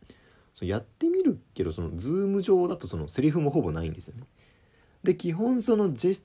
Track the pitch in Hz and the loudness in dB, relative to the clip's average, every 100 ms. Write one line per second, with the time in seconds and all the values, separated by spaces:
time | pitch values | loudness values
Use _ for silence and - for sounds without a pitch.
0 | - - _ _ _ - 92 104 - _ | -20 -20 _ _ _ -8 -4 -4 -6 _
1 | 330 370 349 170 - - 80 80 82 82 | 0 2 2 0 -6 -6 -4 -4 -6 -6
2 | 120 185 196 196 185 185 175 156 - - | -2 -2 0 0 4 4 4 -2 -6 -8
3 | - - 147 160 147 156 98 78 82 80 | -6 0 2 2 2 0 0 -2 -4 -8
4 | - 117 - _ _ _ _ _ _ _ | -14 -18 -20 _ _ _ _ _ _ _
5 | 190 180 175 165 233 254 220 214 202 131 | 0 0 -2 -2 0 0 2 2 2 2
6 | 180 190 | 0 0